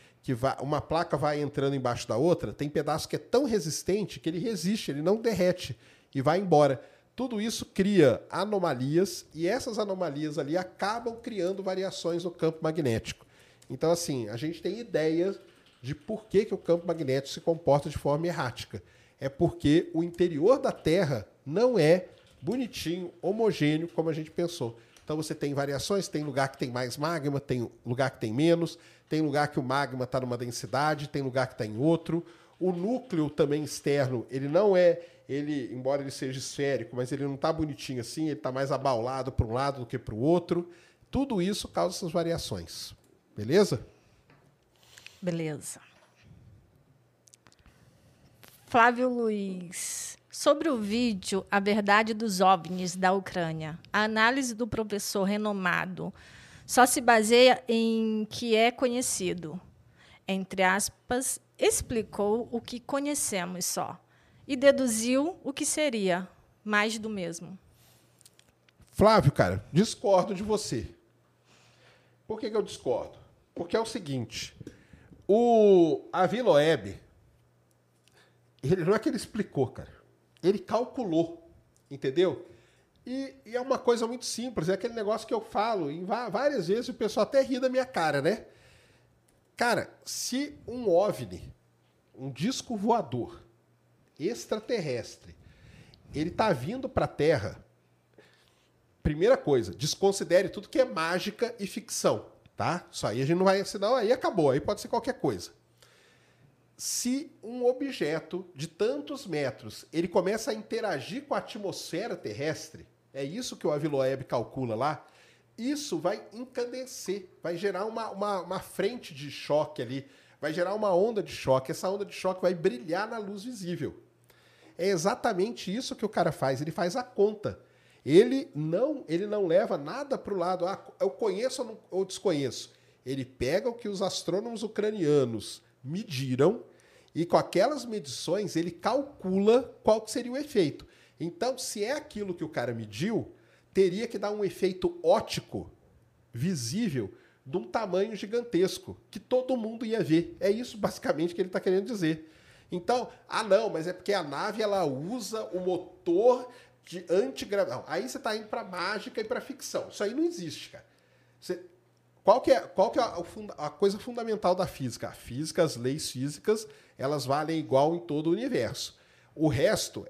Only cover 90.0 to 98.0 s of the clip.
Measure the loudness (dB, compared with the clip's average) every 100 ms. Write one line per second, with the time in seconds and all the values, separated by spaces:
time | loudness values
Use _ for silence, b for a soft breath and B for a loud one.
90 | -12 -8 -4 -4 -4 -10 -12 -4 4 4
91 | 4 -2 -8 -12 -14 -20 _ _ _ _
92 | _ -12 -12 -4 -4 -4 -8 -4 0 0
93 | 0 -4 -6 -12 -20 _ _ _ _ _
94 | _ -6 -6 -6 -6 -6 -2 -2 -2 -4
95 | -6 -16 -20 -20 b b b b b b
96 | -10 -4 -4 2 2 2 -2 -6 -4 -2
97 | -2 2 2 2 -2 -10 -20 _ _ _